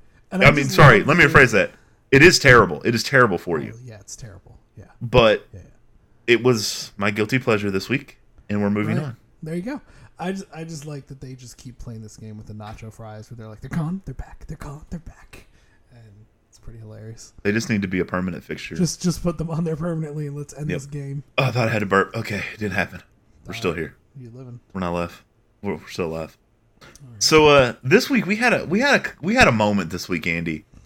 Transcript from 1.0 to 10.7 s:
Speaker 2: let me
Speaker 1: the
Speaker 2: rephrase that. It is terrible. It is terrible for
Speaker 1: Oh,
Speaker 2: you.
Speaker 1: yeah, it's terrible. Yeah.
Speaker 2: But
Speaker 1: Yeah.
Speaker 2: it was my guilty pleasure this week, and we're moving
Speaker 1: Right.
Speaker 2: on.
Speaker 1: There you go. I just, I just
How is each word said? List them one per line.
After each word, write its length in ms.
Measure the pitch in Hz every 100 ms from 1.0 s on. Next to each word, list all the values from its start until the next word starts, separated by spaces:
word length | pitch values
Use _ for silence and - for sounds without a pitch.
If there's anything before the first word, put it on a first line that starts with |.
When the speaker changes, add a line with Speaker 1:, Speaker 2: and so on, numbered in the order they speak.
| 101
Speaker 2:
let 100 | 170
me 80 | 147
Speaker 1:
the 40 |
Speaker 2:
rephrase 180 | 160 127
that. 180 | 104 82 - _ _ _
It 100 | 135
is 180 | 170 -
terrible. 420 | 143 123 92 73
It 100 | 92
is 100 | 117
terrible 340 | - 135 120 87
for 200 | - 80
Speaker 1:
Oh, 40 |
Speaker 2:
you. 120 | 55 57 127
Speaker 1:
yeah, 140 | 107
it's 160 | - -
terrible. 420 | 113 95 - - _ -
Yeah. 100 | - -
Speaker 2:
But 460 | 120 123 113 101 -
Speaker 1:
Yeah. 80 | 98 - - _ _ _ _ -
Speaker 2:
it 160 | 117
was 480 | 120 117 104 - - -
my 120 | 101
guilty 300 | 104 107 131
pleasure 320 | 123 107 101
this 160 | 95 -
week, 300 | 131 - - _ _ -
and 120 | 104
we're 80 | 101
moving 280 | 104 107 120
Speaker 1:
Right. 80 | 147
Speaker 2:
on. 100 | 117 _ _
Speaker 1:
There 140 | 156 170
you 60 |
go. 200 | 202 285 - - - -
I 140 | 175
just, 120 | 190 -
I 100 | -
just 200 | 165